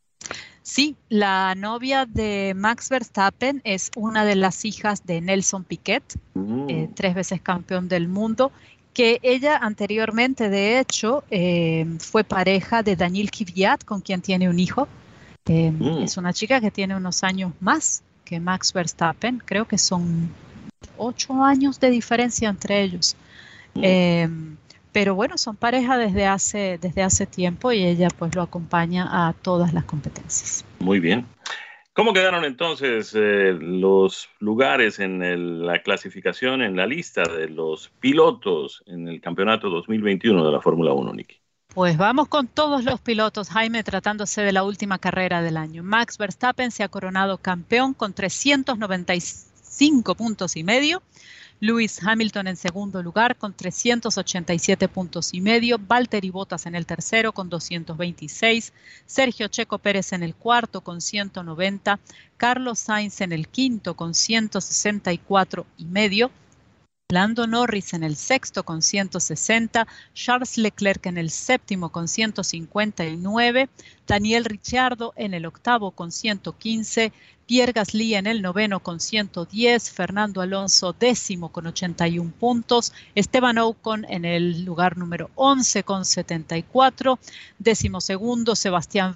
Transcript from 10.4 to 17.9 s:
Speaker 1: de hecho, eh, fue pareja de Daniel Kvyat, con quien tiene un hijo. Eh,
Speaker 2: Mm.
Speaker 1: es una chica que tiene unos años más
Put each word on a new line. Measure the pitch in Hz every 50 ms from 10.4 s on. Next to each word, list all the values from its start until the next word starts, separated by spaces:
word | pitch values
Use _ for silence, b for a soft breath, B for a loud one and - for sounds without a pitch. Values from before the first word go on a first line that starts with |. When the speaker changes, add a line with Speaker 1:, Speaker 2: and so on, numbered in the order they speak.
| 233 208
Speaker 1:
de | 196 196 196 208 233 262
hecho, | 262 - - - - 214 247 294 - -
eh, | - 190 170 180 175 175 170 165 160 160 160 165 165 160
fue | - - - 220 208
pareja | - - 190 180 185 196 190 - - 233 226
de | 220 214 196
Daniel | 165 185 175 180 196 208 196
Kvyat, | - - 214 175 170 185 185 208 269 294 -
con | - 226 196
quien | - - 190 185
tiene | 180 - 190 185 185 180
un | 175 175
hijo. | 185 180 - - 277 - - B B B B B B B B B -
Eh, | - 165 165 165 160
Speaker 2:
Mm. | 160 160 - 143 165 160 208
Speaker 1:
es | - - 190
una | 180 180
chica | 180 - 220 208 262 262
que | 220 208
tiene | - - 196 190 190
unos | 190 185 180 170 - -
años | 185 190 190 190 180 156 -
más | 180 202 277 320 - -